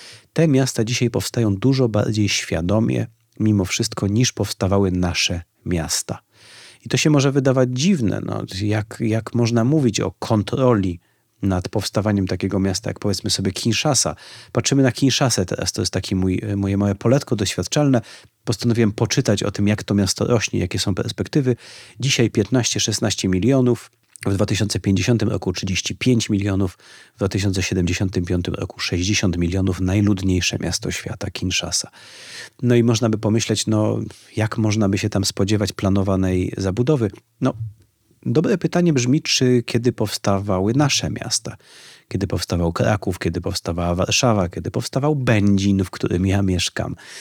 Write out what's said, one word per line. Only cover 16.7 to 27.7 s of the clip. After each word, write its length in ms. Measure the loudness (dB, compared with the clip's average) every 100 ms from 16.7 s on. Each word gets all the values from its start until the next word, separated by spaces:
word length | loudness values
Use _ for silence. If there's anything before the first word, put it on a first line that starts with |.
| 0
małe 180 | 0
poletko 420 | 0 2 2 2 -2
doświadczalne. 640 | -2 -4 -2 0 2 2 0 -10 -20 _
Postanowiłem 480 | -6 -2 0 2 2
poczytać 500 | 2 0 0 2 0
o 80 | 0
tym, 180 | 0 0
jak 140 | 0
to 120 | 0
miasto 300 | 0 0 0
rośnie, 360 | 0 2 0 -2
jakie 180 | -2 -2
są 160 | -2
perspektywy. 600 | -2 -4 -6 -2 0 0 -2 -6 -20 -20 -6
Dzisiaj 300 | -2 0 2
piętnaście, 500 | 2 2 0 0 -2
szesnaście 480 | -2 -2 -2 -2 0
milionów, 640 | 2 4 4 4 2 -4 _ _ -6 -2
w 80 |
dwa 120 | 0 0
tysiące 340 | 0 -2 -2
pięćdziesiątym 480 | 0 2 2 2 0
roku 240 | -2 -4
trzydzieści 440 | -4 -4 -4 -4 -2
pięć 340 | 2 2 2
milionów, 480 | 0 0 0 -2 -4 -18 -20 -20
w 20 | _
dwa 120 | -2
tysiące 340 | 0 0 0
siedemdziesiątym 640 | 0